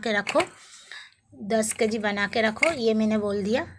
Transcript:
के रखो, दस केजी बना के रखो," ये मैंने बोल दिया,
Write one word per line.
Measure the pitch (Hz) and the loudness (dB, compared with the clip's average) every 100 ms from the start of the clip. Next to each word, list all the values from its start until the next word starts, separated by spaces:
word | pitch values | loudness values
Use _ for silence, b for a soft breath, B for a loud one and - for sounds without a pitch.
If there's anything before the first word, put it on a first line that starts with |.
के | 226 | 0
रखो, | 208 202 294 359 B B B B B B B _ 269 | -2 0 0 0 B B B B B B B _ -12
दस | 208 220 220 | -2 0 0
केजी | - 220 220 | 0 0 0
बना | 208 202 202 | -2 0 -2
के | 233 | 0
रखो," | 220 220 311 | 0 2 2
ये | 311 226 | 2 2
मैंने | 220 214 214 | 2 2 2
बोल | 208 202 | 0 -2
दिया, | 196 247 339 | 0 -2 -2